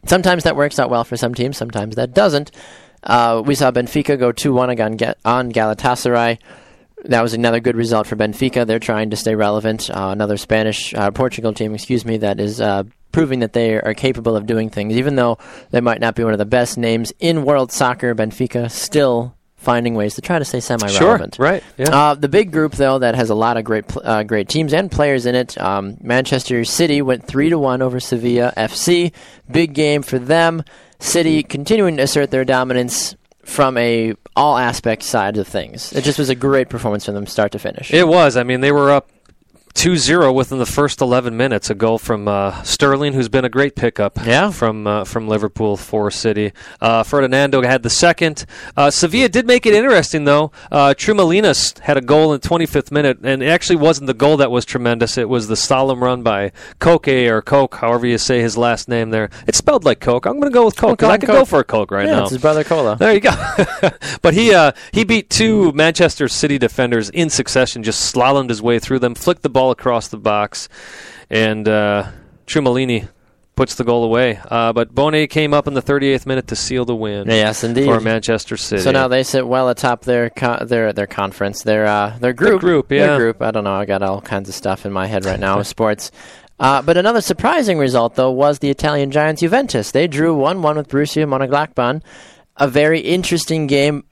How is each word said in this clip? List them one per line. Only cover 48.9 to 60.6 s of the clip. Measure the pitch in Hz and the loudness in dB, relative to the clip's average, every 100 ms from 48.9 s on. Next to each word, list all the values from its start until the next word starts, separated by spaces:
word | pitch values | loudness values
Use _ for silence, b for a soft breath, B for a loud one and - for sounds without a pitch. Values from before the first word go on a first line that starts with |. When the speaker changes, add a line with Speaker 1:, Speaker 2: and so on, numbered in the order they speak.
| - 165 214 254 | 2 0 2 2
Speaker 2:
did | 220 233 | 2 2
make | 247 226 | 2 4
it | |
interesting, | 208 262 208 - 160 | 4 4 2 2 -2
though. | 143 147 151 B B | 2 2 2 B B
Uh, | 147 139 135 | 2 4 4
Trumalinas | - 208 170 180 214 - - - | 0 2 4 4 2 2 -2 -4
had | - 139 | -2 -2
a | |
goal | 123 147 156 | 4 4 4
in | 143 | 2
the | - | -2
twenty-fifth | 170 160 147 - | -2 0 -2 -2
minute, | 147 147 127 | 0 0 0
and | 117 135 | -2 -2
it | 131 | 0
actually | 175 - 170 | 0 2 4
wasn't | 151 143 139 | 4 2 -2
the | |
goal | 117 143 151 | 0 2 4
that | 135 | 2
was | 123 | 0
tremendous. | - 127 120 117 117 - | -2 -2 -2 0 -2 -2
It | 113 | -2
was | 123 107 | -2 -2
the | 110 | -4
slalom | - 131 135 127 | 0 2 2 0
run | 127 127 | 0 0
by | 117 101 101 B B - | 0 0 -4 B B -2
Koke, | 165 170 - 131 120 | 2 4 4 2 2
or | 110 | 0
Coke, | - 143 135 - | 2 2 2 -2
however | 117 120 120 | 0 0 0
you | 117 | -2
say | - 123 | 0 0
his | 117 107 | 0 0
last | 120 113 - | 0 0 -2
name | 120 110 | -4 -2
there. | 110 104 B - | -2 -4 B -4
It's | - | 0
spelled | - 277 | 2 2
like | 156 113 | 2 0
Coke. | - 123 190 | 0 0 0
I'm | 277 | -2
gonna | 285 | 0
go | 247 | 4